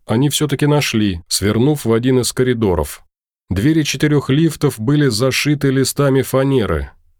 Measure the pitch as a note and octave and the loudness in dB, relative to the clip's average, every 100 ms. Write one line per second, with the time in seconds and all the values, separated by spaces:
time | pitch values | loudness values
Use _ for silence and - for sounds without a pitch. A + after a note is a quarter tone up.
0 | - A#2+ D3 - D3 C#3+ D3 D3 C3+ A2+ | -2 0 0 0 -2 0 0 0 0 0
1 | G#2 E2+ - - G2 A2 C3+ D3 A2+ A2+ | 0 -2 -6 -2 0 2 0 0 0 0
2 | B2+ B2+ A2+ - B2+ A#2+ G#2+ E2 C#2+ - | 2 2 0 0 0 0 0 0 -2 -6
3 | _ _ _ _ - F#2 C3+ D#3+ C#3+ C#3+ | _ _ _ _ -8 -2 0 2 0 -2
4 | D3+ D3 - C3+ E3 - C#3+ A2+ A2 D3 | 0 0 0 0 0 0 -4 -2 -2 2
5 | C#3 G#2 C3 B2 C#3+ C#3+ C#3+ C3+ B2+ - | 2 0 0 0 -2 0 0 0 0 0
6 | C#3+ C3+ B2+ C3 C#3 C3 F#2+ D#2 C#2+ - | 0 2 0 0 2 0 0 -2 -6 -14
7 | _ | _